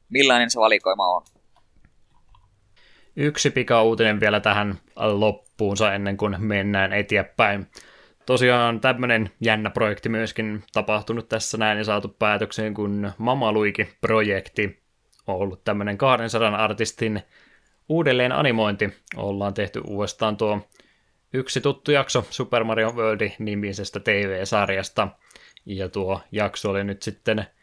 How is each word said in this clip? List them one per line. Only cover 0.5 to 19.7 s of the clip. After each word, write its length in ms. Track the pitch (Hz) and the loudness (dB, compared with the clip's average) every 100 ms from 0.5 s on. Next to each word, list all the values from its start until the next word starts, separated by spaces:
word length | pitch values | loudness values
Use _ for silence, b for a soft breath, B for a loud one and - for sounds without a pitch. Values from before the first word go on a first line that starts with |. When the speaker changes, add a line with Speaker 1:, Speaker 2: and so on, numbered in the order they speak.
Speaker 1:
se 100 | 123 | 4
valikoima 560 | 110 107 95 95 92 90 | 4 4 2 0 0 0
on. 60 | - _ _ _ _ _ _ _ _ _ _ - _ _ _ _ b b b - | -4 _ _ _ _ _ _ _ _ _ _ -20 _ _ _ _ b b b -2
Speaker 2:
Yksi 340 | 147 147 143 | -2 2 0
pikauutinen 680 | 127 123 117 110 113 113 104 | 0 4 6 6 4 4 4
vielä 200 | 107 104 | 2 2
tähän 380 | 107 101 104 90 _ - | 2 2 0 -4 _ -4
loppuunsa 1000 | 107 101 107 92 _ - 104 101 107 | 0 2 2 0 _ -2 -2 2 0
ennen 220 | 98 101 98 | 0 -2 -2
kuin 200 | 104 92 | -2 -2
mennään 540 | 107 104 98 101 95 | -2 0 0 2 2
eteenpäin. 720 | 101 101 104 92 - 110 101 95 b b b b b - | 0 0 0 0 0 2 0 -6 b b b b b 0
Tosiaan 540 | 127 123 123 120 113 | 4 4 4 2 2
tämmönen 500 | 131 123 123 113 107 - | 0 0 2 2 0 -2
jännä 300 | 113 107 107 | 0 2 0
projekti 380 | - 110 101 113 | 0 -2 -2 -4
myöskin 560 | 113 110 - 110 104 - | -2 -4 -4 -6 -6 -6
tapahtunut 560 | 107 107 107 104 117 - | -6 -2 -2 -2 -6 -4
tässä 300 | 110 - 110 | -4 -4 -2
näin 200 | 107 107 | 0 0
ja 60 | |
saatu 240 | 107 104 101 | 0 -2 -2
päätökseen, 680 | - 107 104 104 - 110 | -2 0 0 -2 -4 -6
kun 380 | 104 101 101 101 - | -4 -2 -2 -4 -4
Mama 340 | 113 135 113 | -2 0 2
Luigi-projekti 1300 | 107 104 101 101 - - 110 107 95 - - 101 - _ _ _ _ - | 2 0 0 -4 -2 0 2 2 -2 -4 -4 -4 -6 _ _ _ _ -8
on 100 | 92 | -4
ollut 280 | 98 90 | -4 -4
tämmönen 340 | - 104 101 101 | -4 -4 -2 0
kahdensadan 560 | 135 127 113 110 113 | 2 2 2 0 0
artistin 680 | 104 107 107 110 - 113 104 - b b b b b - | 0 -2 -2 -4 -2 -4 -4 -8 b b b b b -4
uudelleen 440 | 156 147 127 123 | 0 2 2 2
animointi. 640 | 131 143 113 107 101 101 - - - | 2 2 2 0 0 -4 -6 -16 -8
Ollaan 380 | 101 101 101 | -6 -4 -4
tehty 260 | 101 95 | -4 -6